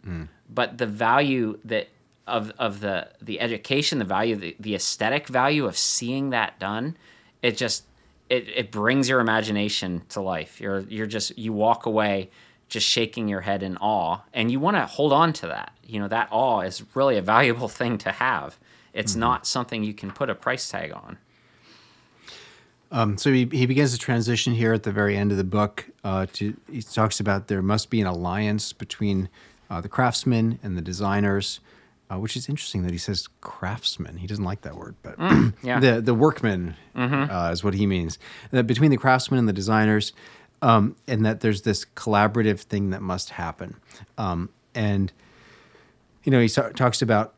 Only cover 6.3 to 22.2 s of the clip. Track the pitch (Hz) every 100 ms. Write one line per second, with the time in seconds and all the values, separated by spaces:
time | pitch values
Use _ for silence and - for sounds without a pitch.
6.3 | 123 104 - 95 107 131 165 - - _
7.3 | _ 120 110 120 - - _ _ _ -
8.3 | 127 107 113 107 110 107 135 127 131 113
9.3 | 110 110 104 104 - 92 87 - - 95
10.3 | 85 78 - 107 98 98 107 110 107 -
11.3 | - 110 104 110 117 120 110 104 98 92
12.3 | _ - _ - 113 - - 113 - 107
13.3 | 98 95 101 95 90 104 110 82 92 -
14.3 | 123 113 131 160 202 120 - 151 139 165
15.3 | 151 82 60 - _ - 110 101 113 -
16.3 | 110 131 110 92 - 107 131 135 110 92
17.3 | 110 131 117 113 - 123 107 - - 127
18.3 | 101 69 - _ _ _ 92 104 104 117
19.3 | 123 - 131 120 113 107 104 98 - 131
20.3 | - - 131 - 95 78 - - - _
21.3 | _ _ _ _ - _ _ _ _